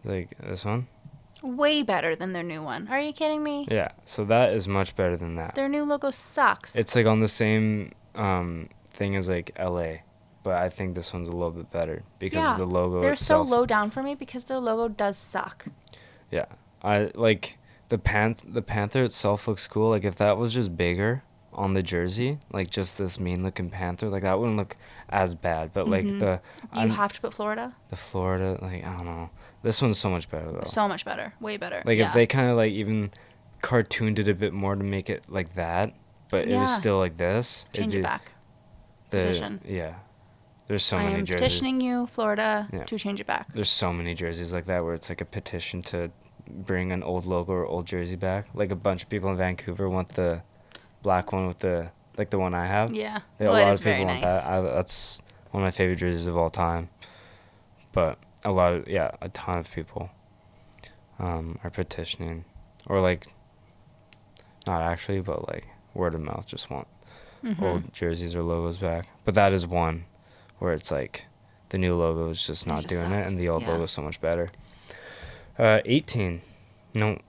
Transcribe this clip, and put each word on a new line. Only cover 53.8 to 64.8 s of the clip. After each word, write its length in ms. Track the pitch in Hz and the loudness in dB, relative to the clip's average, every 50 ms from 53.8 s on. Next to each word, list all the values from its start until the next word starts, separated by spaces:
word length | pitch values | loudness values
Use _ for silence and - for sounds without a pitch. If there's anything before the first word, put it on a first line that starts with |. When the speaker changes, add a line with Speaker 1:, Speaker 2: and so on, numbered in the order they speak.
| - | 4
Speaker 1:
people 100 | 110 - | 2 2
Speaker 2:
very 120 | - 95 | 2 2
Speaker 1:
want 160 | 90 90 - | 0 0 2
Speaker 2:
nice. 220 | - 90 92 92 69 | 2 4 4 4 2
Speaker 1:
that. 80 | 67 | 2
I, 100 | 92 95 | 0 2
that's 640 | 92 87 62 82 92 - - - - - - - - - - - - - | 2 2 2 0 0 2 0 0 2 0 -2 -6 -10 -18 -20 -20 -20 -6
one 140 | - 101 95 | -2 0 0
of 20 | |
my 40 | 92 | 2
favorite 240 | 90 - 95 90 90 | 2 2 2 2 4
jerseys 300 | 82 90 90 87 85 85 | 2 2 0 0 0 0
of 100 | 87 85 | 0 2
all 140 | 85 85 82 | 2 2 2
time. 380 | - - 87 85 85 85 85 85 - _ - - - - - - - - - - _ - - _ - - - _ - | 2 2 0 2 2 0 -4 -6 -12 _ -20 -20 -20 -20 -20 -20 -20 -20 -20 -20 _ -20 -20 _ -20 -20 -20 _ 2
But 260 | 95 85 80 - - - - - - - | 4 4 4 2 -4 -14 -20 -20 -6 -2
a 80 | 104 | 2
lot 220 | 95 92 90 87 87 | 4 6 6 6 4
of, 140 | 85 - | 2 -2
yeah, 220 | - 92 95 78 55 - - | -2 0 0 0 0 -2 -6
a 80 | - 92 | -10 -10
ton 280 | - - - - 90 85 | -10 -8 -4 -2 -2 -2
of 120 | 80 - | -4 -6
people, 380 | - - 80 - - - - 92 - - _ - _ _ _ - - - - - - - - - - - - _ - - | -8 -10 -10 -8 -8 -10 -10 -10 -12 -20 _ -20 _ _ _ -20 -20 -20 -20 -20 -20 -20 -20 -20 -20 -20 -20 _ -10 -6
um, 380 | 95 90 85 82 80 82 82 - - | -4 -4 -2 -4 -4 -6 -8 -8 -10
are 60 | 87 | -8
petitioning. 760 | - - 90 - - - 82 - - - 80 80 82 82 85 - _ - - - _ - - | -4 -4 -6 -4 -4 -8 -6 -6 -6 -6 -6 -6 -6 -8 -12 -14 _ -20 -20 -20 _ -20 -6
Or, 140 | - 98 98 | 0 2 4
like, 260 | 92 92 90 90 - - - - - _ _ _ - - _ - - - - - - _ - - - - - - - - - - - | 6 4 4 2 -2 -16 -20 -20 -20 _ _ _ -20 -20 _ -20 -20 -20 -20 -20 -20 _ -20 -20 -20 -20 -20 -20 -20 -20 -20 -12 -4
not 140 | - 90 85 | -2 -2 0